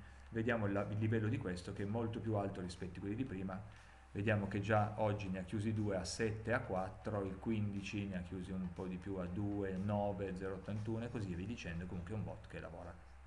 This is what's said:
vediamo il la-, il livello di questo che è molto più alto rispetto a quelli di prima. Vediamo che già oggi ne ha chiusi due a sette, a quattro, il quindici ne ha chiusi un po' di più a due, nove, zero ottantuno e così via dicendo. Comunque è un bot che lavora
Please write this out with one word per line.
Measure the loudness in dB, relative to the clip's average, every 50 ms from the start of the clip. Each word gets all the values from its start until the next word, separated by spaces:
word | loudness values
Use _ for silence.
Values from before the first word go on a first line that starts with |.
| -10 -14 -16 -16 -12 -4
vediamo | -2 2 4 4 4 4 4
il | 4
la-, | 4 4 2 2
il | 2
livello | 2 4 4 4 4 4
di | 4 2
questo | 2 0 0 -2 -2 -4 -4 -4
che | -2 -2
è |
molto | 0 2 2 2 2 0 0
più | 0 2 2
alto | 4 2 2 0 -2
rispetto | -4 -4 -4 -6 -6 -6 -6 -4
a |
quelli | -2 -2 0
di | 0 0
prima. | -2 -2 -2 -2 -2 -4 -4 -6 -10 -14 -16 -18 -18 -20 -20 -16 -6
Vediamo | -4 2 4 4 4 4 4
che | 2 0 0
già | 4 6 6 6 6 4 4 2
oggi | 4 4 4 2 0
ne | -2 -2 -2
ha | -2
chiusi | -2 0 0 2 2 2
due | 2 2 2 2
a | 2 0
sette, | 0 0 2 2 2 0 0 0 2 2
a | 2
quattro, | 2 0 0 0 0 -2 -4 -6 -4 0 0 0 0
il | 0 -2
quindici | -2 0 0 2 2 2 2 0 -2 -2 -2 -2 -2 0
ne | 0 -2 -2
ha |
chiusi | -4 -4 -4 -4 -4 -2 -2
un | -2 -2 -2
po' | -4 -4 -4
di | -4 -4
più | -4 -4 -4 -2
a | -2 -2
due, | -2 0 0 0 0 2 0 0 0 0
nove, | 0 2 2 4 4 4 2 2 0 -2 -2 -2
zero | -2 -2 -2 -4
ottantuno | -4 -4 -4 -4 -2 -2 -2 -2 -2 -2
e | -2
così | -2 -2 -2 -2 -2
via | -2 -2
dicendo. | -4 -4 -4 -4 -4 -4 -4 -4
Comunque | -4 -4 -4 -4 -2 -2
è |
un | -2 -2
bot | -4 -6 -8 -10
che | -10 -8 -8
lavora | -8 -8 -8 -8 -8 -10 -10 -12 -14 -16 -16 -16 -14